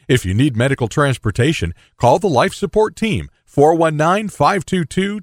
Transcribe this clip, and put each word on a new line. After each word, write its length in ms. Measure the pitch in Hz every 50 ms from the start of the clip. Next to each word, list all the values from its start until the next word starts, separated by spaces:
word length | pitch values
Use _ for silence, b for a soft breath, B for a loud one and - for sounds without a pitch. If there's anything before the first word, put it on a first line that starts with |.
| _ -
If 180 | 131 123 -
you 80 | 90 92
need 220 | 107 135 151 120
medical 320 | 107 120 135 135 - 127 107
transportation, 840 | - - 143 139 127 - - 110 - - 120 151 160 - - 82 82 b b b b b
call 200 | - 120 139 180
the 120 | 175 202
Life 240 | 147 117 151 190 -
Support 420 | - - 175 - 214 214 220 -
Team, 340 | - 220 226 185 101 73 69 _ _ _
four 320 | _ - - 139 156 170
one 220 | 160 165 160 156 147
nine, 320 | 151 165 180 208 220 196
five 360 | - - 147 151 202 196 143
two 200 | - - 185 165
two, 340 | - - 185 190 196 208 214